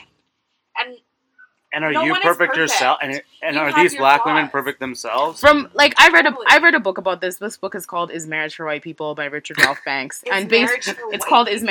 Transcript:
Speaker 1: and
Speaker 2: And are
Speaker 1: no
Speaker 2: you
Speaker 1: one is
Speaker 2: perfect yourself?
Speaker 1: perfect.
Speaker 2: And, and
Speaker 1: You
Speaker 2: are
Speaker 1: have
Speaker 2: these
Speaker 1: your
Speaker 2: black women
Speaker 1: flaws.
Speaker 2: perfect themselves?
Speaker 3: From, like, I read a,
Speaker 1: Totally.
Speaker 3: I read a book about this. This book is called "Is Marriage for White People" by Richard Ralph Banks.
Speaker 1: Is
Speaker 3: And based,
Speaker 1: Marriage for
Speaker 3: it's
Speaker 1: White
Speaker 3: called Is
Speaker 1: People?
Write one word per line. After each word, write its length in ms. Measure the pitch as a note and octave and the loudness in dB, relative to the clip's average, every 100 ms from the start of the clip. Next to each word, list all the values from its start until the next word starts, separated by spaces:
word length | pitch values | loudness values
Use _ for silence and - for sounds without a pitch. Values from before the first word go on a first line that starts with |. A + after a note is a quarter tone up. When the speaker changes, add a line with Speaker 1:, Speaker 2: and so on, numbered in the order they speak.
| - _ _ _ _ _ _ - | -20 _ _ _ _ _ _ -8
Speaker 1:
and 180 | B3 B3 _ _ _ _ _ _ _ | -8 -10 _ _ _ _ _ _ _
Speaker 2:
And 100 | D3+ | -4
are 80 | D#3 | -2
Speaker 1:
no 120 | D3+ | 0
Speaker 2:
you 80 | D#3 | 0
Speaker 1:
one 100 | - | 0
is 40 | D#3+ | 2
Speaker 2:
perfect 280 | E3+ E3+ E3 | 2 0 0
yourself? 440 | D#3+ C#3 B2+ D3 | -2 0 0 0
Speaker 1:
perfect. 260 | C#3+ C#3+ - _ | -2 -8 -12 _
Speaker 2:
And, 60 | D#3+ | -6
and 60 | D3 | -2
Speaker 1:
You 60 | |
Speaker 2:
are 80 | D3+ | 0
Speaker 1:
have 40 | C#3+ | 4
Speaker 2:
these 180 | F3+ | 2
Speaker 1:
your 80 | C#3+ | 4
Speaker 2:
black 240 | C3+ C#3+ D#3 | 4 4 4
women 180 | D#3 | 0
Speaker 1:
flaws. 80 | D3 | 0
Speaker 2:
perfect 280 | C#3 C3+ C#3 | -2 -4 -6
themselves? 600 | C3 B2 A#2+ A#2 D3+ D#3+ | -8 -8 -4 -2 -2 2
Speaker 3:
From, 300 | C#4 D4 C4+ | 4 4 2
like, 200 | - D4 - | 2 2 6
I 120 | D#4 | 6
read 160 | E4 D#4+ | 6 2
a, 40 | |
Speaker 1:
Totally. 140 | C4 G3+ | 0 4
Speaker 3:
I 80 | C#4+ | 6
read 160 | E4 D4+ | 6 2
a 40 | |
book 180 | G3 F#3+ | 0 -4
about 240 | F#3+ F3 | -4 -4
this. 160 | F#3 F#3 | -6 -8
This 200 | G#3 - | -10 -8
book 180 | F#3+ G3 | -10 -10
is 100 | E3+ | -10
called 260 | F3 E3+ | -8 -6
"Is 160 | E3 D#3 | -8 -8
Marriage 280 | D#3 D#3 - | -6 -8 -8
for 100 | D#3+ | -8
White 160 | D3+ | -8
People" 340 | D#3+ D#3 D3+ D3 | -8 -10 -8 -8
by 100 | C#3+ | -8
Richard 320 | D3 - D#3 | -8 -10 -6
Ralph 200 | - C#3+ - | -6 -6 -6
Banks. 380 | C#3 C3 - | -8 -8 -12
Speaker 1:
Is 60 | A#3+ | -6
Speaker 3:
And 180 | G3 G3+ | -6 -2
based, 200 | A3+ B3 | 0 0
Speaker 1:
Marriage 160 | B3+ G3 | -4 -6
for 280 | G3+ A#3 | -10 -10
Speaker 3:
it's 120 | G3+ - | -10 0
Speaker 1:
White 40 | |
Speaker 3:
called 180 | C4 A#3 | 2 2
Is 120 | G#3 | -2
Speaker 1:
People? 40 | A3 | -2